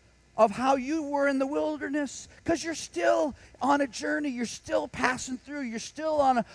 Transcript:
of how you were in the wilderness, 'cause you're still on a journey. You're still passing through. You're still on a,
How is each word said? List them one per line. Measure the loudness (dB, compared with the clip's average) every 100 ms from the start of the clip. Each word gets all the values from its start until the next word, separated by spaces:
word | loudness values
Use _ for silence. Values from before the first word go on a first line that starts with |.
| _ _ _ 4
of | 4
how | 4 2 2
you | 0 -2
were | 0 2 2
in | 2
the | 0
wilderness, | 0 -2 -2 -4 -2 -4 -8 -16 -8 -2
'cause | -2
you're | -2 -8
still | -8 0 2 4 0 -4 -18 -4
on | 2 2
a | 2
journey. | -2 -4 -2 -2
You're | -4 -6
still | -6 -4 -2 -2
passing | 0 0 0 -6 -10
through. | -8 -8
You're | -6 -8
still | -8 -6 0 4
on | 4 4
a, | 0